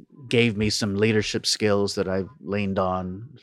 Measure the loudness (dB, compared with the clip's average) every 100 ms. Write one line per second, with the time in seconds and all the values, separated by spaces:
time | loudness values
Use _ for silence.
0 | -20 -20 0 4 4 2 0 0 -2 2
1 | 4 4 0 -2 -2 0 2 2 0 -2
2 | -2 -2 -4 -10 -6 -4 -2 0 0 -2
3 | -6 -10 -14 -20